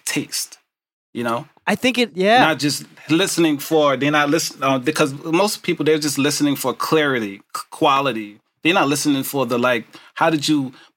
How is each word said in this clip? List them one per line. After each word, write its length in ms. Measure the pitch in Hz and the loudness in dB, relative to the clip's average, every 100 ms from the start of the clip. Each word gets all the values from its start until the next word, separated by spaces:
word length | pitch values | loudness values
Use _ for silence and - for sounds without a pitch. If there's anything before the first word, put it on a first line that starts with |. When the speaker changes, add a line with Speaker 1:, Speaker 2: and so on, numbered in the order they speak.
| - | -6
Speaker 1:
taste, 520 | 151 117 - - - _ _ _ _ _ | -6 -6 -8 -10 -14 _ _ _ _ _
you 120 | 117 | -8
know? 220 | 120 117 - _ - | -4 -6 -8 _ -4
Speaker 2:
I 100 | 208 | 0
think 200 | 254 233 | 0 0
it, 140 | 147 | -2
yeah. 260 | 165 190 240 | 0 2 4
Speaker 1:
Not 180 | 160 143 | 4 2
just 260 | 143 139 - - - | -2 -4 -10 -18 0
listening 500 | 160 185 - 165 143 | 0 2 2 2 0
for, 380 | - 160 147 135 | 0 2 4 2
they're 140 | 143 | 0
not 180 | 151 147 | 2 2
listen-, 340 | 160 - - | 0 -2 -4
uh, 160 | 135 135 | -2 0
because 340 | 123 143 156 139 | 0 0 -2 -2
most 380 | 165 165 208 - | -2 0 0 -2
people, 220 | - 175 | -6 -2
they're 140 | 151 156 | 0 0
just 200 | 151 139 | 0 -2
listening 380 | 139 143 147 139 | -2 0 0 0
for 180 | 131 | -4
clarity, 640 | 113 - 160 147 131 104 98 _ - | -4 0 2 2 0 -4 -8 _ -14
c-, 60 | - | -14
quality. 680 | - 156 139 139 113 104 104 _ _ | 0 2 2 0 -4 -8 -16 _ _
They're 120 | 156 | 0
not 140 | 190 143 | 2 2
listening 340 | 143 151 139 | 0 0 -2
for 240 | 131 139 127 | -2 -4 -2
the, 120 | 120 | 0
like, 280 | 123 120 113 - - | 0 0 -4 -18 -18
how 140 | - 165 | -2 0
did 180 | 160 143 | 2 0
you 260 | 151 131 - - | 0 -2 -12 -10